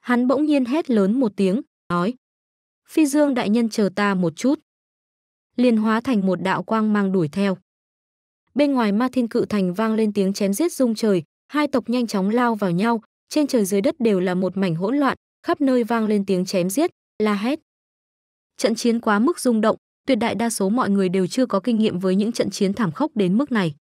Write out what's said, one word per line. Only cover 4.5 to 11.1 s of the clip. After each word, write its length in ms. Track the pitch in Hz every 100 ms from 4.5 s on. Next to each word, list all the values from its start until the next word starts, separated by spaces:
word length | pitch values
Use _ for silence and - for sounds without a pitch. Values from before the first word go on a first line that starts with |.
| 311 _ _ _ _ _ _ _ _ _
Liền 220 | - 247 220
hóa 240 | 220 220
thành 240 | 233 220
một 160 | 190 175
đạo 220 | 180 160
quang 300 | 185 220 214
mang 180 | 208 196
đuổi 160 | 190 151
theo. 300 | 185 202 185 _ _ _ _ _ _ _ _ _
Bên 180 | 240 285
ngoài 180 | 262 214
Ma 180 | 202 254
Thiên 160 | 254 233
Cự 180 | 240
Thành 280 | - 208 185
vang 200 | 180 226
lên 200 | 220 220
tiếng 200 | 208 190
chém 200 | 196 196
giết 200 | 196 339
rung 220 | - 247
trời, 280 | 214 220